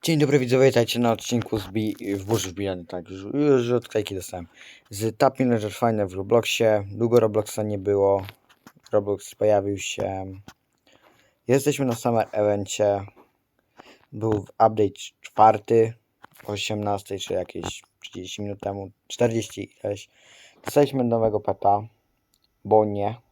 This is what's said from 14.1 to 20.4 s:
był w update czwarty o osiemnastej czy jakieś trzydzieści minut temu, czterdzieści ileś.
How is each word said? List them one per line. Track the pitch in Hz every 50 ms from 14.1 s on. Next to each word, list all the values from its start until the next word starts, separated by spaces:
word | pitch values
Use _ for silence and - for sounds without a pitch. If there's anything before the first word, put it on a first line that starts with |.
był | - 107 107 113
w | 107 104 101 -
update | _ _ 113 113 107 107 104 98 95 - - - _ _
czwarty | _ - _ - 107 110 107 104 - - 117 113 113 117 117 _ _ _ _ _ - _ _ _ -
o | -
osiemnastej | 104 101 - - 110 104 104 104 101 98 - - 101 95
czy | - - 95
jakieś | 92 90 - - 92 87 90 - - _ _ _ _
trzydzieści | - - - - 92 90 - -
minut | 104 101 101 101
temu, | - 101 98 101 98 95 _ _ _
czterdzieści | _ - - 120 117 113 113 110 - - 101 98 - _ _ -
ileś. | 101 101 101 - _ _ _ _ _ - -